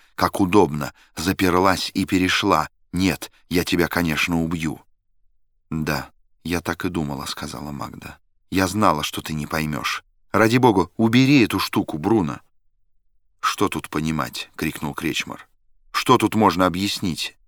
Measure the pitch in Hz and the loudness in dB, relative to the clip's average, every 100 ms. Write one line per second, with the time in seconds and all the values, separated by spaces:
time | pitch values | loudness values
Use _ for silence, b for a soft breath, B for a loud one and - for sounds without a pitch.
0 | b - 90 - 95 104 82 73 67 b | b -2 -2 0 2 4 4 0 -8 b
1 | b - 82 90 92 87 95 87 - - | b -8 -4 0 2 2 2 2 -2 -4
2 | 95 92 90 - 104 80 76 _ _ 87 | 0 0 2 0 2 2 0 _ _ -2
3 | 92 78 - _ - 87 85 87 82 87 | 0 -2 -6 _ -4 -2 0 0 0 0
4 | 85 76 - 85 82 87 78 - _ _ | -2 -2 -2 -2 -2 -4 -6 -8 _ _
5 | _ _ _ _ _ _ - 80 78 71 | _ _ _ _ _ _ -8 -6 -4 -4
6 | 67 _ _ _ 80 87 85 85 92 85 | -6 _ _ _ -6 -4 -4 -4 -4 -4
7 | 73 67 67 - 71 64 73 71 110 - | -4 -6 -10 -10 -10 -10 -10 -10 -12 -14
8 | - - _ _ - 90 92 98 101 78 | -18 -20 _ _ -6 0 0 2 2 2
9 | 71 - 76 78 73 80 78 71 - - | -2 -8 -8 -6 -4 -4 -2 -4 -6 -8
10 | _ _ _ 98 110 123 123 95 85 - | _ _ _ 2 4 6 6 4 0 0
11 | 113 117 131 143 98 95 - 110 92 78 | 2 4 6 6 4 2 -2 -2 -2 -2
12 | 90 113 76 62 _ _ _ _ _ _ | 2 2 0 -6 _ _ _ _ _ _
13 | _ _ _ _ - - 98 78 - - | _ _ _ _ -6 -2 -2 -2 -6 -4
14 | 78 78 64 - - - 80 - 78 69 | -2 -2 -4 -6 -12 -6 -6 -6 -8 -6
15 | 78 - - - - _ _ _ _ - | -4 -4 -8 -12 -18 _ _ _ _ -6
16 | - 120 107 107 101 85 92 87 101 - | 2 4 4 4 4 4 2 2 -4 -2
17 | 98 73 - _ | -4 -4 -8 _